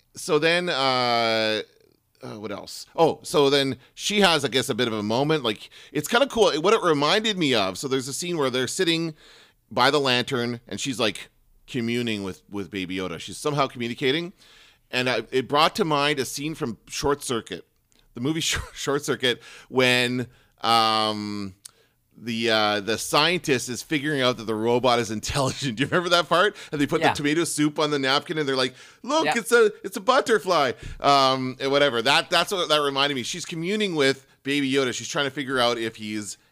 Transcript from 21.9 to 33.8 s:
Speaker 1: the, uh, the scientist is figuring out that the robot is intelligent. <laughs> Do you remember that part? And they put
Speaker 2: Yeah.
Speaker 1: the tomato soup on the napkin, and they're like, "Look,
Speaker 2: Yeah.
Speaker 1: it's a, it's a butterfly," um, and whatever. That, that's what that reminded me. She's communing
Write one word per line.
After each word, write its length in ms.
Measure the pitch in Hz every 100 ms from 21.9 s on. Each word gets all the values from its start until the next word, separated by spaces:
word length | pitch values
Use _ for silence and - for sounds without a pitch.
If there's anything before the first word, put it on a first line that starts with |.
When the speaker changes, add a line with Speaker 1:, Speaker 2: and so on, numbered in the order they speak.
| _ _ -
Speaker 1:
the, 280 | 110 113 117
uh, 300 | 110 104 104
the 160 | 98 107
scientist 720 | - 156 160 180 - 127 127
is 120 | 120
figuring 380 | - 156 143 143
out 140 | 123 120
that 60 |
the 120 | 107 107
robot 440 | 113 120 123 120
is 100 | 110
intelligent. 680 | 110 - 147 131 - 139 107
<laughs> 0 |
Do 60 |
you 40 | 131
remember 220 | 175 175
that 180 | 175 160
part? 260 | 170 202 - -
And 100 | -
they 40 | 143
put 140 | 160
Speaker 2:
Yeah. 120 | 151
Speaker 1:
the 40 | 110
tomato 300 | 147 156 160
soup 340 | - 147 151
on 120 | 151
the 80 | 147
napkin, 380 | 135 143 - 160
and 80 | 139
they're 100 | 131
like, 160 | 131 - - -
"Look, 200 | 220 302
Speaker 2:
Yeah. 120 | 311 233
Speaker 1:
it's 160 | -
a, 180 | 233 214 208 196
it's 100 | 226
a 60 |
butterfly," 720 | 196 262 - 220 180 170 135 - - -
um, 560 | 139 139 135 131 127 127
and 100 | 135
whatever. 300 | 139 143 117
That, 280 | 117 156 170
that's 220 | 170 175
what 160 | 196 151
that 140 | 151
reminded 340 | 143 139 143 135
me. 80 |
She's 220 | 113 175 -
communing 500 | 165 170 214